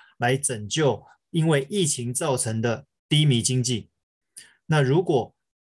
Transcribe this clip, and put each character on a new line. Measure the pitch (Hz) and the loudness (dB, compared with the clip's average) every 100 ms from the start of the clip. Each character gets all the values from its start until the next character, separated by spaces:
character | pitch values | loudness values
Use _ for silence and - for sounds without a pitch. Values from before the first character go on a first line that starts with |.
| - - | -20 -4
来 | 120 135 | -2 0
拯 | - 117 104 | -2 -6 -6
救 | 151 147 104 - _ _ | 0 0 0 -6 _ _
因 | 170 160 | -2 2
为 | 147 135 | 0 0
疫 | 208 170 | -2 -2
情 | 135 120 | -2 -4
造 | 123 160 123 | -4 -2 -2
成 | 113 110 | -2 -2
的 | 113 113 - _ - | -2 -2 -8 _ -2
低 | 151 151 | 2 4
迷 | 123 | 2
经 | 107 127 | 2 0
济。 | 120 117 - _ _ _ _ - - _ - | -2 -4 -6 _ _ _ _ -20 -20 _ -2
那 | 156 | 0
如 | 131 147 | 2 2
果 | 185 139 107 _ _ _ | 2 0 -2 _ _ _